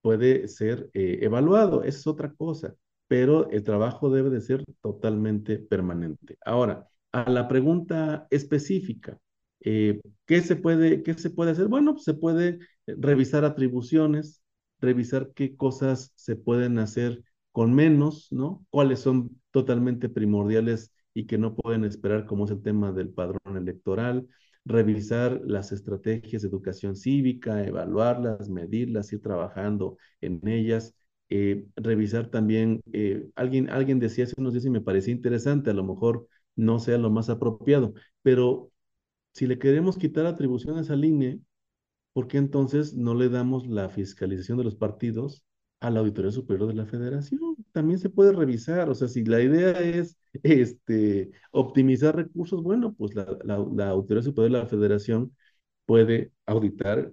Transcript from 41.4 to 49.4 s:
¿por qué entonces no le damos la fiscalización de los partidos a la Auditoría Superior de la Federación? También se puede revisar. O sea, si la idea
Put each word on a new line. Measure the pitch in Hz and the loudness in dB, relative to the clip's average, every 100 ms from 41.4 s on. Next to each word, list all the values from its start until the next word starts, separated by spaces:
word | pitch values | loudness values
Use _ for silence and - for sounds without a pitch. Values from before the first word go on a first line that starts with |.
| - _ _ _ _ _ _ | -14 _ _ _ _ _ _
¿por | 131 123 | -6 -2
qué | 139 | 0
entonces | 139 139 135 147 147 123 | 2 2 0 0 -2 -4
no | 117 117 | -2 2
le | 127 | 2
damos | 123 127 131 123 | 0 -2 -2 -4
la | 104 92 | -4 -4
fiscalización | 107 95 - 92 92 95 120 | -6 -8 -6 -6 -6 -4 -4
de | 113 | -4
los | 104 | -4
partidos | 104 - 120 113 143 143 _ _ _ _ | -6 -4 -6 -4 -6 -10 _ _ _ _
a | 120 | -2
la | 113 | 0
Auditoría | 104 98 95 | 0 0 -4
Superior | 127 127 98 110 | -4 -2 -2 -2
de | 110 | -4
la | 107 | -6
Federación? | 120 123 143 143 277 330 311 - 165 | -6 -4 -6 -4 -4 -4 -8 -8 -2
También | 156 180 | 0 0
se | 185 | 0
puede | 196 196 | 6 6
revisar. | 185 139 117 156 175 160 | 6 2 -2 -2 -2 0
O | 127 | -2
sea, | 123 | -2
si | 123 | -2
la | 110 | 2
idea | 113 | 4